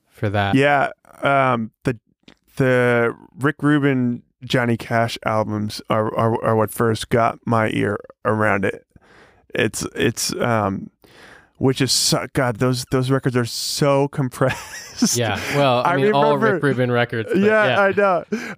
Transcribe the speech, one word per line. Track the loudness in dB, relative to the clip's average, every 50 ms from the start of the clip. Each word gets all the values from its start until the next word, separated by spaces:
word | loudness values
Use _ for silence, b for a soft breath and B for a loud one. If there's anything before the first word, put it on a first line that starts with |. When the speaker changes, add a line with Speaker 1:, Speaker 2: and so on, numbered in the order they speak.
| _ _
Speaker 1:
for | _ -6 -6 -2
that? | -2 0 0 2 2
Speaker 2:
Yeah, | 2 2 2 2 2 0 -2 -4 _ _ -20 -10 -4 -2
um, | 0 2 2 2 2 0 -2 -4 -8 _ _ -4
the, | -4 -4 -4 _ _ _ _ _ -20 -20 _ _ _ -2
the | 0 2 2 4 4 4 2 2 2 2 0 -2 -6 -12 -20 -6 -2
Rick | -2 -2 0 0
Rubin, | 2 2 2 4 4 2 2 2 0 0 -2 -4 -10 _ _ _ -6
Johnny | -2 0 0 2 2 0
Cash | -2 -2 -2 0 0 0 0 -2 -4 -4
albums | -2 0 0 0 -2 -2 -4 -4 -6 -8 -8 -4 -2
are, | 0 0 0 0 0
are, | 0 0 0 0 0 0
are | 0 2
what | 2 2 0
first | 0 0 0 0 0 -2 -2 0
got | 0 2 2 2 0 -4 -4
my | 0 0 0 0 0
ear | 0 -2 -2 -2 -4 -6 -8 -14 -14 _ -2
around | -2 0 2 2 2 2 2 0
it. | -2 -4 -6 -12 _ _ -20 b b b b b b b b b b -4
It's, | -2 -2 -2 -2 -6 -8 -8 -4
it's, | -2 -2 -2 -2 -2 -6 -6 -4
um, | -4 -2 -2 0 0 0 -2 -4 -6 -8 -12 _ _ _ B B B B B B B B B B
which | B -2 0 0 0
is | 0 0
so, | 0 0 0 0 0 -2 -2 -4 -4
God, | -2 -2 -2 0
those, | 0 0 0 0 -2 -4 -2
those | -2 -2 0 0
records | 0 0 0 0 0
are | 0 -2
so | -2 -4 -8 -8 -6 -2 0 2 2 2 2 0
<laughs> | 0
compressed. | -2 -4 -4 -4 -2 0 0 0 -2 -4 -8 -14 -16 -16 -18 -14 -6 -2 -2 0 0
Speaker 1:
Yeah, | 0 -2 -2 -4 -4 -4 -4 0
well, | 2 2 2 2 2 2
I | 0 2
Speaker 2:
I |
Speaker 1:
mean, | 2 2 2 2
all | 4 4 2 2
Speaker 2:
remember | 2 2 0 0
Speaker 1:
Rick | 2 0
Rubin | 0 0 0 0 0
records, | 2 0 0 0 -2 -4 -4 -2
but | 0 2
Speaker 2:
Yeah, | 2 4 4 4 2
Speaker 1:
yeah. | 2 2 2
Speaker 2:
I | 2 2
know. | 2 2 2 2 2 0 -2 -4 -8 -8 -8 -10 -8